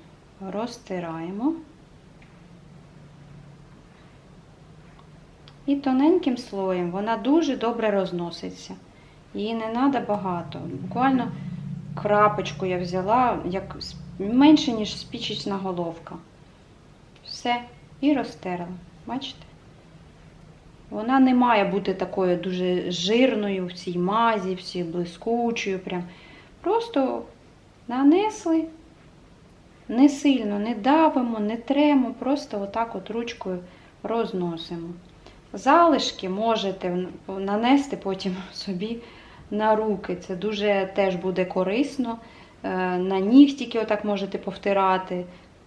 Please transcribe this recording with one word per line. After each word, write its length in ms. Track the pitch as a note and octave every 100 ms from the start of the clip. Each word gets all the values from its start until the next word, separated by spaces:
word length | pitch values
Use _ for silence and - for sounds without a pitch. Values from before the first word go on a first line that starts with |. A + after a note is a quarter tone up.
| - - - - F#3+
розтираємо. 1000 | G3 A#3+ - - F#3 E3+ E3 E3+ G3 C4+ E4 - - - - - - - - - - - - - - - - - - - - - - - - - - - - - - - - - - - - - - - - -
І 100 | C#4
тоненьким 640 | C#4 C4 D4 F#4 C#4+ A#3+
слоєм 520 | - G3 F#3+ F3+ F3
вона 260 | F#3 G#3 A3+
дуже 400 | A3 D#4+ D4 B3+
добре 340 | A3+ A3 G#3+
розноситься. 840 | G3+ F#3 F3 E3+ - F3+ F3+ - F#3 - - - - -
Її 200 | G3+ G#3
не 140 | A3+ A3
надо 320 | A#3 C#4 B3 -
багато. 500 | G#3 F#3+ F3 D#3+ -
Буквально 760 | E3+ C#3 - A#3 C4 B3+ A#3+ - - - - - - -
крапочку 640 | G#3 G#3 G#3 G#3 F#3 - F#3
я 120 | F3+
взяла, 600 | F3+ F#3 F#3 B3 B3 F3
як 320 | F3 F#3+ - -
с-, 180 | - - - -
менше, 540 | G3+ B3 D4 D4+ -
ніж 260 | A3+ G#3 -
спічечна 580 | - A#3 - G#3 G3+ G3
головка. 600 | F#3+ F3 E3+ E3 - E3 - - - - - - - - - -
Все, 360 | - - A#3+ A#3+ A#3+ - - -
і 140 | C#4
розтерла. 540 | C4+ A#3 - F#3 F3 E3+ F3+ - - -
Бачите? 380 | B3+ - - - - - - - - - - - - - - - - -
Вона 300 | G#3 A#3 C4
не 140 | C4
має 300 | B3 A#3+ A3
бути 300 | F#3+ G3 G3
такою 420 | F#3 F#3 - F#3 F3
дуже 540 | F#3 F#3 F3+ F3+ -
жирною 760 | E3+ F3+ A#3 C4 G#3+ G3+ F#3+ F3+
в 60 |
цій 260 | - - F3
мазі, 560 | F3+ G#3+ A#3 G#3+ F#3
в 80 | F#3
цій 200 | - F3+
блискучою. 960 | E3+ F3 F3 - A3+ A#3+ A#3 A3+ G3+ F#3
Прям. 260 | F#3 F3+ F3 - - - - -
Просто 640 | E4+ A4+ A#4 C#4 C4 A#3 - - - - - - -
нанесли, 760 | B3 C#4 F4 G#4+ G#4+ E4+ D#4+ D#4+ - - - - - - - - - - - -
не 200 | A3 C#4+
сильно, 500 | C#4 C#4+ B3+ G#3 G3+
не 160 | G#3+
давимо, 640 | A3 A#3 D#4 D#4 D4+ A#3+ A3
не 180 | G#3 A3+
тремо, 580 | - C4+ D4 C#4 A#3 -
просто 420 | B3 C#4+ - G#3
отак 340 | G3 A3+ A#3
от 160 | G3 F3+
ручкою 480 | A3+ A#3 - F#3+ F3+ F3+ - - -
розносимо. 840 | G3+ A3+ G#3+ F#3 F3 E3 - E3+ E3 F3 - - - - -
Залишки 760 | G3+ B3 D#4+ E4+ C4 - - F#3+
можете 800 | F#3+ A3+ A3 F#3+ F#3+ F#3 F3+ F3+ - -
в-, 140 | F#3+
нанести 560 | G3 G#3 A#3+ C#4 C#4 G3+
потім 400 | F#3+ F#3+ G3 F#3
<laughs> 100 | -
собі 460 | - - F3+ G#3+ A#3 - - - - -
на 260 | G#3 G#3+ G#3+
руки. 400 | A3 F#3+ - F3
Це 200 | - F3+
дуже 540 | G#3 G3+ G#3 G3 F#3
теж 200 | G3 G3
буде 300 | F3+ F#3 F#3
корисно. 760 | F#3 F#3+ F#3 A3 C#4+ - A#3 A3+ - - - -
Е, 360 | F#3+ F#3 F#3 F3+
на 220 | F#3 F#3+
нігтіки 580 | G3 C4 C#4+ - A#3 A3+
отак 260 | G#3+ G#3
можете 340 | G#3 G3+ G3 G3+
повтирати. 840 | - F3+ G3+ G3 F#3+ F#3 F#3 F3+ F3 - - -